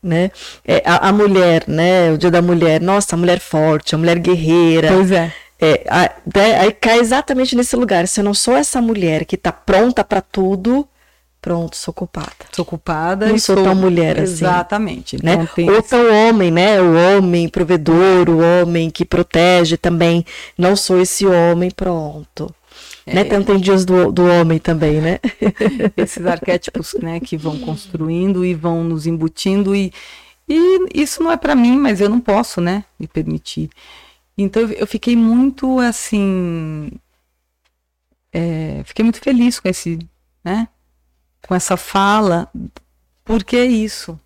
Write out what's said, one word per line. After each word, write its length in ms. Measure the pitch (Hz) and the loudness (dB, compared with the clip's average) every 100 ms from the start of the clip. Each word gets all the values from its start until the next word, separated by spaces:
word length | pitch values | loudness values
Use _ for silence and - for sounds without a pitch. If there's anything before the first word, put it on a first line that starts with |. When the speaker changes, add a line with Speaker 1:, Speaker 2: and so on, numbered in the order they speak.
Speaker 1:
né? 300 | 185 165 185 - - - - | -2 -2 -2 -4 -20 -16 -2
É, 160 | - | -2
a, 240 | - 175 190 | 2 0 2
a 40 | |
mulher, 500 | 208 208 190 180 165 - | 2 4 4 4 2 0
né? 420 | 156 175 185 170 | -2 2 2 2
O 60 | 156 | 2
Dia 120 | 175 | 2
da 100 | 175 | 2
Mulher, 380 | 175 175 165 156 | 2 2 2 2
nossa, 340 | 170 196 196 | 2 0 0
a 40 | 170 | -2
mulher 200 | 175 180 | 0 0
forte, 560 | - 156 156 151 - | -2 0 2 0 -2
a 40 | 160 | -2
mulher 200 | 165 175 | 0 0
guerreira. 720 | 170 180 160 170 170 165 156 | 2 0 2 4 4 4 4
Speaker 2:
Pois 200 | 190 190 | 4 4
é. 200 | 185 165 - - _ | 2 -2 -8 -20 _
Speaker 1:
É, 240 | 160 147 - | 0 0 0
a, 220 | 120 131 - - | 0 0 -4 -4
né, 240 | 202 208 220 | 2 2 2
aí 140 | 190 | 0
cai 260 | 214 226 233 | -2 0 2
exatamente 560 | 233 262 294 262 254 | 2 0 -2 -2 0
nesse 220 | 240 247 247 | 0 -2 -2
lugar. 320 | 247 185 180 | 0 0 -2
Se 100 | - | -2
eu 40 | |
não 100 | 202 | -2
sou 220 | 202 - 254 | -2 0 0
essa 260 | 294 262 | 0 -2
mulher 420 | 233 220 170 156 | -2 -2 -2 -2
que 120 | 160 - | -4 -6
tá 160 | 233 | -6
pronta 500 | - - 196 233 247 | -8 0 2 2 0
pra 160 | 202 196 | -2 -2
tudo, 680 | - - 190 196 196 262 285 _ _ _ _ _ | -4 -4 -2 -2 0 -2 -2 _ _ _ _ _
pronto, 360 | - 170 165 - | -6 -6 -6 -10
sou 180 | - | -12
culpada. 380 | - 180 - 151 - - | -10 -10 -10 -12 -14 -16
Speaker 2:
Sou 120 | - | -10
culpada 640 | 170 165 - 156 165 196 214 | -8 -8 -6 -4 -4 -2 0
Speaker 1:
Não 80 | 214 | 0
Speaker 2:
e 40 | |
Speaker 1:
sou 140 | - | 2
Speaker 2:
sou 100 | 196 | 2
Speaker 1:
tão 100 | 190 | 2
mulher 440 | 190 190 170 160 156 | 2 2 2 0 0
assim. 120 | 185 | -4
Speaker 2:
Exatamente. 920 | 170 180 180 175 202 214 - - 135 | -2 0 0 -2 -4 -6 -8 -12 -6
Speaker 1:
Né? 80 | 165 | -2
Speaker 2:
Então, 120 | 170 165 | 0 -2
tem 160 | - 170 | -2 2
Speaker 1:
Ou 80 | 208 | 2
Speaker 2:
esse 100 | 214 | 2
Speaker 1:
tão 220 | 247 240 214 226 | 2 4 4 4
homem, 220 | 226 180 | 4 2
né? 280 | 165 190 208 | 2 2 4
O 340 | 180 165 180 202 | 4 4 4 4
homem 320 | 190 175 170 | 2 0 -2
provedor, 800 | - 165 175 151 165 190 180 175 | -2 0 0 2 4 4 4 4
o 100 | 165 | 4
homem 520 | 170 175 175 170 165 | 4 4 2 0 -4
que 140 | - | -4
protege 720 | 175 180 175 165 175 180 165 165 | -4 -2 0 2 4 4 2 0
também. 480 | 180 170 170 170 170 - - - | -2 0 2 0 -2 -12 -18 -2
Não 160 | 180 196 | 0 0
sou 240 | - 185 | 0 0
esse 240 | 180 - | 0 0
homem, 460 | 196 175 170 170 180 | 2 4 4 2 -2
pronto. 840 | - 185 170 151 151 147 - - - _ - - - - | -4 -6 -6 -8 -12 -18 -14 -14 -14 _ -20 -20 -20 -6
Speaker 2:
É. 80 | |
Speaker 1:
Né? 60 | 175 | -2
Então, 200 | 202 202 | 0 0
tem 140 | 196 196 | 2 2
dias 300 | 185 190 180 | 4 2 4
do, 260 | 185 180 | 2 2
do 140 | 175 180 | 2 4
homem 320 | 175 165 160 | 4 2 0
também, 420 | - 160 151 151 | 0 0 0 0
né? 200 | 160 185 247 - 214 - | -2 -2 -4 -2 -4 0
<laughs> 400 | 214 269 220 - | -2 0 -4 -2
Speaker 2:
Esses 300 | 208 - 175 | -6 -4 -6
arquétipos, 680 | 170 - 175 - - 165 - | -4 -2 -4 -4 -10 -8 -8
né, 180 | 165 170 | -6 -8
que 160 | 165 160 | -8 -6
vão 200 | 156 151 | -6 -8
construindo 840 | 123 156 - - 156 165 185 185 | -8 -10 -8 -6 -4 -2 -2 0
e 80 | 180 | -2
vão 320 | 170 170 165 | -2 -2 -2
nos 220 | 165 160 156 | -2 -4 -4
embutindo 680 | 165 160 - - 196 196 | -4 -4 -4 -2 0 0
e, 160 | 196 190 - - - _ _ - | 0 -2 -8 -20 -20 _ _ -2
e 340 | 302 349 381 370 | 2 4 2 0
isso 300 | - 294 - | -2 -4 -2
não 80 | 330 | -2
é 40 | 330 | -2
pra 160 | - | 0
mim, 240 | 285 240 262 | 2 4 4
mas 220 | 277 202 | 2 0
eu 100 | 202 | 0
não 100 | 233 | 0
posso, 400 | 240 202 233 - | 0 -2 -2 -4
né, 240 | 175 196 202 _ | -4 -4 -8 _
me 80 | 165 | -10
permitir. 640 | - 156 156 - - 156 _ - - - _ _ - | -6 -6 -6 -8 -10 -10 _ -20 -20 -20 _ _ -6
Então, 220 | 196 208 | -4 -2
eu, 100 | 226 | -2
eu 140 | - 214 | -4 -6
fiquei 260 | 226 - 240 | -4 0 2
muito, 600 | 226 233 269 269 262 262 | 2 2 2 0 -2 0
assim, 1120 | 240 233 - 208 196 185 180 170 160 156 151 - _ _ _ _ _ _ _ _ _ _ _ _ _ | 0 -4 -4 -2 -2 -2 -4 -6 -8 -10 -12 -16 _ _ _ _ _ _ _ _ _ _ _ _ _
é, 500 | 170 170 160 156 139 | -6 -4 -6 -8 -10
fiquei 180 | 135 - | -12 -2
muito 140 | 226 226 | -2 0
feliz 380 | - 254 240 240 | 0 2 2 0
com 80 | 190 | -6
esse, 300 | 185 - 165 165 _ _ _ | -6 -6 -8 -10 _ _ _
né, 240 | 170 202 226 _ _ _ _ _ _ _ - | -6 -6 -6 _ _ _ _ _ _ _ -6
com 80 | |
essa 220 | 180 - 185 | -4 -2 -4
fala, 760 | - 196 196 208 208 170 - - - - _ _ _ _ | -2 -2 2 2 2 -2 -4 -12 -14 -16 _ _ _ _
porque 320 | - 220 190 240 | -4 -4 -2 -2
é 80 | |
isso. 540 | 247 233 214 - - 160 | 0 0 -2 -8 -16 -18